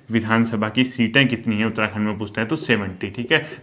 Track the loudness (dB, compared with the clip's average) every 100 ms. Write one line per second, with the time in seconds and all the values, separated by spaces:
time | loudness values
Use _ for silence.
0 | -2 -2 2 2 2 0 -2 0 0 2
1 | 2 4 4 2 -2 0 0 0 -2 0
2 | -2 -2 -6 -4 -2 -2 2 0 0 -6
3 | -8 -6 0 0 0 -10